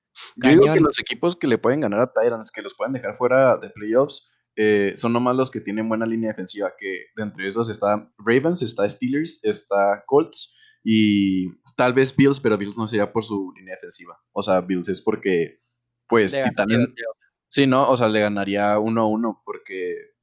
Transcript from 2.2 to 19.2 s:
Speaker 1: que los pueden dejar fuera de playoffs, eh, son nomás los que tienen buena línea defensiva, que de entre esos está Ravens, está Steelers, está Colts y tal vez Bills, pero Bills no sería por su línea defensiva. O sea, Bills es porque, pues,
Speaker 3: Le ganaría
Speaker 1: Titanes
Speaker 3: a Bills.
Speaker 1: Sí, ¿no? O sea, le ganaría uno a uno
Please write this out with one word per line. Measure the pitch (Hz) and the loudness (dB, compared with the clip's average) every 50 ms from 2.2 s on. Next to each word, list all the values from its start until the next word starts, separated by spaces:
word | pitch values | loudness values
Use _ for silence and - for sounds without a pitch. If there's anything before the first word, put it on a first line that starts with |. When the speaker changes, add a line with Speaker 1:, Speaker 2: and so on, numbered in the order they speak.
| 113 120 117 113 107 - | 0 0 0 -2 -8 -12
Speaker 1:
que | - 107 | -12 -12
los | 101 98 - | -14 -12 -8
pueden | - 104 123 | -8 -6 -6
dejar | 135 120 - 101 104 | -6 -6 -8 -8 -6
fuera | - 123 120 127 135 135 127 110 | -2 0 2 4 4 4 4 2
de | - - 98 | 2 -2 -10
playoffs, | - - 104 107 113 127 143 143 - - _ _ _ _ _ _ - | -14 -10 -4 0 2 2 2 0 -2 -12 _ _ _ _ _ _ -4
eh, | 107 107 107 104 101 101 98 98 | 0 2 2 4 2 2 0 -2
son | - 120 117 | -2 -2 -2
nomás | 117 120 123 123 127 | 0 0 0 0 0
los | 131 131 127 | 0 0 -2
que | - 113 | -4 -10
tienen | - 101 101 110 110 113 | -8 -6 -6 -4 -4 -4
buena | 110 113 113 | -4 -4 -2
línea | 113 113 113 113 110 | -4 -4 -4 -4 -4
defensiva, | 107 - 92 - - 104 98 92 - - | -6 -8 -10 -10 -8 -6 -6 -6 -6 -8
que | 104 95 92 90 - _ - | -10 -10 -10 -10 -12 _ -10
de | 110 107 | -10 -10
entre | 104 90 - 95 98 | -10 -8 -8 -8 -6
esos | 98 117 117 113 | -4 -4 -4 -4
está | 98 - 101 101 104 107 110 - _ - | -4 -2 0 0 0 -2 -4 -10 _ -6
Ravens, | 101 113 120 135 139 165 180 175 | 0 2 2 2 2 0 -2 -2
está | 127 107 - - 101 104 | -4 -4 -2 -2 -2 -2
Steelers, | - - 254 247 139 147 165 170 - - | -2 -4 -4 -4 -2 -2 -4 -4 -6 -4
está | - 214 208 - - - 196 202 101 - 101 - - | -4 -4 -4 -4 -4 -2 0 2 2 2 0 -2 -2
Colts | - 135 147 165 165 - - - - _ _ _ _ _ _ - | 2 2 2 2 0 -4 -10 -10 -10 _ _ _ _ _ _ -2
y | 110 110 110 107 104 101 101 98 98 95 92 92 90 - _ _ _ - | 2 2 4 4 4 4 2 2 0 0 -2 -2 -6 -8 _ _ _ -2
tal | - 123 123 123 | 0 0 2 4
vez | 131 131 131 - | 2 2 2 2
Bills, | - 139 139 139 135 | 2 2 2 2 2
pero | 135 113 107 | 0 0 0
Bills | 98 101 104 104 117 | 0 -2 -6 -8 -8
no | 110 | -6
sería | 107 117 104 101 98 | -4 -2 -2 -2 -2
por | - 117 107 | -2 -6 -6
su | 107 107 98 95 90 - | -4 -6 -6 -6 -8 -12
línea | - 95 92 92 | -18 -18 -18 -18
defensiva. | - 87 87 - - 87 87 82 _ _ _ | -16 -16 -16 -16 -18 -18 -18 -20 _ _ _
O | - 101 | -8 -6
sea, | 98 104 92 92 | -2 0 0 0
Bills | 87 92 95 90 85 98 | 0 -2 -4 -4 -4 -6
es | 92 - | -6 -6
porque, | - 110 107 - - 98 92 85 80 - - _ _ _ _ _ _ _ _ _ _ | -4 -4 -4 -2 -2 0 0 0 -2 -4 -8 _ _ _ _ _ _ _ _ _ _
pues, | - 117 113 104 92 | 0 2 2 2 2
Speaker 3:
Le | 139 135 | 0 -2
ganaría | 131 110 | -2 -2
Speaker 1:
Titanes | - - 98 107 113 | -2 -2 0 0 0
Speaker 3:
a | 117 123 123 - | 0 0 -2 -6
Bills. | 120 117 113 - _ _ _ _ _ _ - | -10 -14 -14 -14 _ _ _ _ _ _ -6
Speaker 1:
Sí, | - 143 139 | 0 0 2
¿no? | 135 127 131 139 120 | 4 4 2 4 2
O | 131 | 2
sea, | 117 120 110 | 2 2 2
le | 107 107 | 2 2
ganaría | 104 104 101 101 98 98 101 101 104 104 104 107 | 0 0 -2 -4 -4 -2 -2 0 0 2 2 0
uno | 107 113 113 113 | 0 0 0 0
a | 110 107 | 0 0
uno | 107 110 | 0 -2